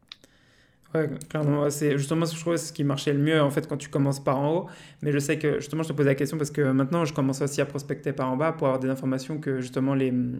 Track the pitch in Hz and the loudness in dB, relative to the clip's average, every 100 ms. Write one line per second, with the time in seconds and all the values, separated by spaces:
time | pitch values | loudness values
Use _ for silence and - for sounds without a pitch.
0 | _ - - _ _ _ _ _ _ 160 | _ -20 -20 _ _ _ _ _ _ -2
1 | 147 147 - 156 147 147 147 143 147 139 | -2 -4 -6 -2 2 2 2 2 2 2
2 | 139 165 165 - 170 170 165 - 143 139 | 0 0 0 -2 -2 -2 -2 -2 0 0
3 | - 143 151 160 143 147 147 147 - 151 | 0 2 4 4 4 2 -2 -8 -4 0
4 | 139 135 - 135 143 170 175 - - - | 2 2 0 2 2 0 -2 -14 -20 -6
5 | 147 147 143 156 151 - - 156 160 143 | -2 0 0 0 0 0 -2 -4 -4 2
6 | 139 139 143 160 147 151 143 131 135 170 | 2 2 0 -2 -4 0 2 4 2 2
7 | 156 156 135 135 143 143 139 139 - 139 | 0 0 0 0 -2 0 -2 -4 -6 -6
8 | 151 135 131 131 160 160 143 131 131 135 | -4 -2 -2 0 0 0 0 0 0 -2
9 | 135 131 - 156 147 131 123 131 131 135 | -2 -2 -4 -6 -2 -4 -2 -2 0 2
10 | 131 123 123 | 2 2 -2